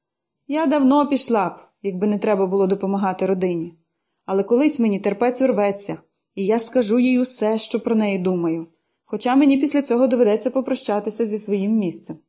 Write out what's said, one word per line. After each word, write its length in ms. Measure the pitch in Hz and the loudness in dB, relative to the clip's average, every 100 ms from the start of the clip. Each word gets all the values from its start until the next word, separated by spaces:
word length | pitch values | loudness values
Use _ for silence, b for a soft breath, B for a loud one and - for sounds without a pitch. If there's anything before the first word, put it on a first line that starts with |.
| _ _ _ _ - | _ _ _ _ -6
Я 180 | 294 320 | -2 2
давно 420 | 294 262 294 285 | 4 4 4 2
пішла 400 | 277 - 220 175 | 0 0 0 0
б, 40 | - - _ | -6 -20 _
якби 240 | 196 180 208 | -8 -2 -2
не 120 | 208 | 0
треба 280 | 214 202 190 | 0 0 0
було 200 | 196 190 | 0 0
допомагати 600 | 190 190 196 196 185 190 | 0 -2 -2 -2 -2 -2
родині. 520 | 190 185 170 170 - _ _ _ _ | -2 -2 -4 -8 -14 _ _ _ _
Але 180 | - 196 | -4 -2
колись 380 | 196 240 302 294 | 2 2 2 2
мені 200 | 226 196 | 0 0
терпець 420 | 202 196 247 254 | -2 0 0 2
урветься, 560 | 262 202 202 202 - 156 _ _ _ | 0 2 0 -2 -8 -12 _ _ _
і 120 | - 196 | -6 0
я 120 | 226 | 0
скажу 400 | 226 254 226 240 | 0 0 2 2
їй 220 | 254 254 | 2 2
усе, 380 | 247 - 214 220 | 0 -2 -2 -2
що 220 | - 226 | -2 -2
про 140 | 233 | 0
неї 240 | 220 208 190 | 0 0 0
думаю. 480 | 185 185 170 165 165 _ _ _ | -2 0 -2 -4 -8 _ _ _
Хоча 320 | - 208 247 269 | -12 -4 0 4
мені 200 | 285 269 | 4 4
після 260 | 285 285 | 2 0
цього 240 | 277 240 254 | 0 2 2
доведеться 440 | 240 214 220 247 | 4 2 2 0
попрощатися 760 | 262 254 262 - 208 214 208 226 | -2 -2 -2 -2 -2 -4 -4 -4
зі 120 | 208 | -4
своїм 340 | 208 202 196 | -4 -2 0
місцем. 460 | 220 185 165 - 160 | 0 0 -4 -12 -18